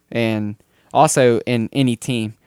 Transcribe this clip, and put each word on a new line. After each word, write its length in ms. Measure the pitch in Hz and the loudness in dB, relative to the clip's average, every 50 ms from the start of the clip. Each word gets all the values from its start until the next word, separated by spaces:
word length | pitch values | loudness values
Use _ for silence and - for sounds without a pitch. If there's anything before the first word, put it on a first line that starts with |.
| _ _ | _ _
and 440 | - 117 117 113 110 107 107 104 107 - _ _ _ _ _ _ - | -4 -2 -2 -2 -2 -4 -4 -6 -8 -12 _ _ _ _ _ _ 2
also 460 | 127 151 151 - 151 131 120 117 - | 2 2 4 4 4 4 4 4 2
in 260 | - 123 123 117 113 - - | 0 -2 -2 -2 -4 -2 -2
any 220 | 139 131 123 117 | 0 0 0 -2
team. 400 | - - - 127 117 110 107 - _ _ | -4 -6 -6 -4 -4 -6 -8 -10 _ _